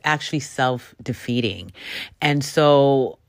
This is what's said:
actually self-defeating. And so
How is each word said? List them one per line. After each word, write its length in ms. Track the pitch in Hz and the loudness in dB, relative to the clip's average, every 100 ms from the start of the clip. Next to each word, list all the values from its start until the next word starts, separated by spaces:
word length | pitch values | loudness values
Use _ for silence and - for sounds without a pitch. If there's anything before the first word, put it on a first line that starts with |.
| - | -2
actually 360 | 151 - 156 | -2 -4 -8
self-defeating. 1300 | - - 127 127 - _ 113 120 - 123 120 92 90 - - - - _ | -8 -2 -2 -2 -8 _ -10 -10 -4 -2 -2 -6 -14 -18 -14 -14 -14 _
And 240 | 151 147 139 | -2 -2 -2
so 760 | - 147 143 139 139 123 - | 2 6 6 6 4 0 -4